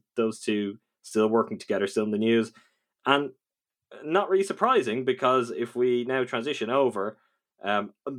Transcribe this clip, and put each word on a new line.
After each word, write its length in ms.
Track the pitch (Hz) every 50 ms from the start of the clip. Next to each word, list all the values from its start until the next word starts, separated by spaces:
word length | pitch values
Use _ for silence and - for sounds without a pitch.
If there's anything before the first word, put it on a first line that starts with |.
| _ _ -
those 240 | - 113 110 104 -
two 380 | - 110 107 104 104 98 104 117 _ _ _ _ -
still 260 | - - 110 107 107
working 280 | 110 113 110 - 110
together, 300 | - - - 104 98 101
still 160 | 98 - 113 107
in 80 | 107
the 60 | 104
news. 340 | 101 110 113 117 113 110 110 - - _ _ _ _ _ _ _ _ -
And 260 | 131 139 143 143 135 - _ _ _ _ _ _ _ _ _ _ - - - -
not 260 | 151 165 196 202 -
really 140 | 190 190 196
surprising, 640 | 196 - - 208 247 262 214 131 117 107 131 127
because 460 | 131 123 - 135 127 127 131 120 117
if 220 | 101 92 120 117 -
we 300 | 120 123 127 123 123 120
now 220 | 123 131 131 123
transition 440 | - - 117 117 147 139 - 113 107
over, 480 | 127 143 139 123 107 101 95 107 120 _ _ _ _ _ _ _ _ _ -
um, 300 | 101 104 104 104 104 - _ - 139 139